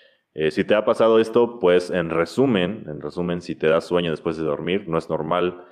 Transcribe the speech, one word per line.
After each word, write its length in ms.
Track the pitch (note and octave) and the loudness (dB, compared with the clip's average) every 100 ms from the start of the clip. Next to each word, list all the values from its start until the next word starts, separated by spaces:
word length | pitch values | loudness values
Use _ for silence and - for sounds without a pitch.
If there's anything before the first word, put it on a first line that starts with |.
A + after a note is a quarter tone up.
| _ _ _ | _ _ _
Eh, 160 | - D#2 | -4 -2
si 140 | F2 | 0
te 100 | F#2 | 2
ha 100 | G#2+ | 2
pasado 360 | G#2+ A2+ A2+ A2+ | 2 2 4 6
esto, 400 | A2+ A#2+ A#2 - | 4 2 2 2
pues, 300 | F2+ F2+ F2+ | 4 4 2
en 200 | F2+ E2 | -4 -2
resumen, 720 | D#2+ E2+ - C3+ G2+ F2 G#2+ D#2 | -2 -2 0 2 2 0 -4 -12
en 120 | D2+ | -10
resumen, 400 | C#2+ F2+ F2 F2 | -10 -6 -4 -4
si 140 | E2 | -6
te 140 | D2+ D#2 | -2 2
da 120 | E2 | 2
sueño 300 | - F2 F2 | 2 -2 0
después 260 | D2+ F2 D#2+ | -4 -4 -4
de 60 | |
dormir, 460 | D#2+ C#2+ E2 G2 F#2 | -4 -4 -2 -4 -2
no 100 | E2 | -4
es 100 | - | -2
normal, 560 | D#2+ D#2+ F2 F2+ F2 - | -6 -2 0 -2 -4 -16